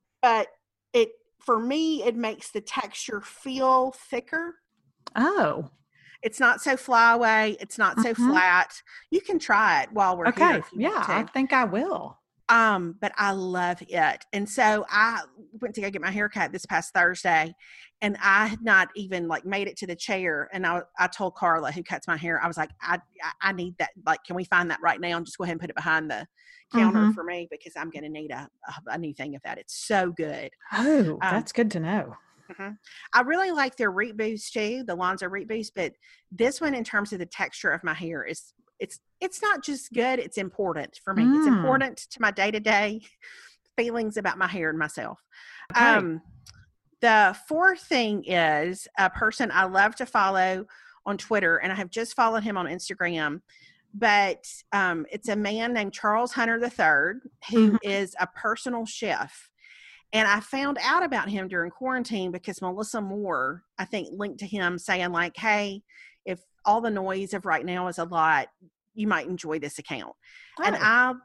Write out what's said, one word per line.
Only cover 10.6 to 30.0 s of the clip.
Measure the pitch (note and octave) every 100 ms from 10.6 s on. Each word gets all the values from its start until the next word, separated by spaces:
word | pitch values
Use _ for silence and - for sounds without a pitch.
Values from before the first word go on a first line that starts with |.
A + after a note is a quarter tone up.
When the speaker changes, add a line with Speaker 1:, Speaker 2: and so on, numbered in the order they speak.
| -
Speaker 1:
you | G#3+
Speaker 2:
Yeah, | C#4+
Speaker 1:
want | G#4+ -
to. |
Speaker 2:
I | G3
think | A3+ - C4+
I | C4
will. | A#3 F#3+ E4+ - - - _ _ -
Speaker 1:
Um, | A#3 A3 G3 F3 F3
but | G3+ -
I | G3+
love | F#3+ F#3 F3+ F3+ F3 -
it. | F3 D3+ - -
And | G3+ G#3
so | - A3 G#3+ -
I | G3+ A3+ A3+ D3+ _ G#3 G#3+
went | A#3+
to | G#3+
go | G3
get | G3
my | E3+
hair | G3 G#3
cut | G#3 E3
this | F#3
past | - E3+ -
Thursday, | F#3+ F3 F3+ F#3 E3 D#3 - - - - _
and | G#3 G3
I | G3 G3 G#3+
had | A3
not | A3+ G3 F3+
even, | G#3 F#3+ F#3 E3+
like, | D#3+
made | F3+ G3 G3
it | F#3+
to | F#3
the | E3+
chair. | - G3 F3+ D3+ D3
And | F#3+
I, | F3+ F3 - -
I | F#3
told | - F#3+
Carla, | - F3+ E3 C3+
who | D#3
cuts | E3+ D3 -
my | D#3+
hair, | E3 E3
I | E3+
was | E3
like, | D#3 -
"I, | - F3 - _
I, | D#3+ - F#3+
I |
need | F#3 F3+ F3
that. | E3 - -
Like, | D#3
can | - F3+
we |
find | F3+ F3+ F3
that | D#3
right | E3+ A#2+
now | F3 E3+
and | E3
just | -
go |
ahead | F3+
and | E3
put | E3
it | D3+
behind | D#3 D#3 D#3
the | A2 - _ _ - _
counter | A#3+ A3 G#3+
Speaker 2:
Mm-hmm. | G#3
Speaker 1:
for | G#3
me? | E3+ F3 E3+
Because | D3+ E3+ D#3+
I'm | D#3+
gonna | D#3 D3+
need | D3+ D3+
a, | B2 C#3+ _ -
a, | D3 A#2
a | C#3
new | E3
thing | - C#3
of | C#3+
that." | - B2
It's | - -
so | - G#3